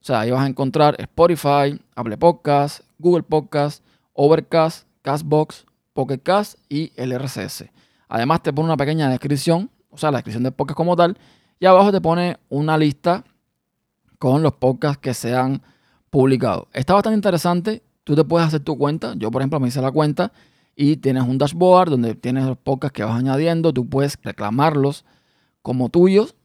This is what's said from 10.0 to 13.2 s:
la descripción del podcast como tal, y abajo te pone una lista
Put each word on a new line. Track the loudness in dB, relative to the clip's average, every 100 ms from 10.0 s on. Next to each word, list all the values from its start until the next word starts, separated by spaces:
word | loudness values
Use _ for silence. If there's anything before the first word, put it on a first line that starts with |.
| -2
la | -2
descripción | -4 -6
del | -6
podcast | -4 -8 -2
como | -2 2
tal, | 2 0 _ _ _ _
y | 4
abajo | 6 6
te | 2
pone | 0 0 -2 -6 _
una | -4 0 2
lista | 0 0 -2 -2